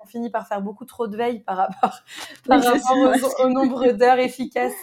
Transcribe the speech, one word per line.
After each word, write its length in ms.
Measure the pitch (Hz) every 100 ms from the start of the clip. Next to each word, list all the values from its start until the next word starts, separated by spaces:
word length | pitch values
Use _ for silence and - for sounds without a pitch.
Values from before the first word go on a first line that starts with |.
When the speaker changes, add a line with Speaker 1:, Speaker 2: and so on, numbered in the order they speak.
Speaker 1:
on 40 | 214
finit 240 | 233 233
par 180 | 220 208
faire 140 | 208
beaucoup 220 | 196 208
trop 220 | 247 - 233
de 100 | 214
veille 240 | 240 233
par 160 | - 190
rapport, 460 | 190 185 226 - _ -
<laughs> 100 | -
Speaker 2:
Oui, 180 | - -
Speaker 1:
par 140 | 277
Speaker 2:
c'est 60 | 240
Speaker 1:
rapport 140 | 262
Speaker 2:
ça, 120 | 254
Speaker 1:
aux, 140 | 262 262
Speaker 2:
ouais. 360 | 254 254 -
Speaker 1:
au 40 | 262
nombre 440 | 254 269 254 247
d'heures 260 | 208 240 254
efficaces. 540 | 254 254 247 247 247 403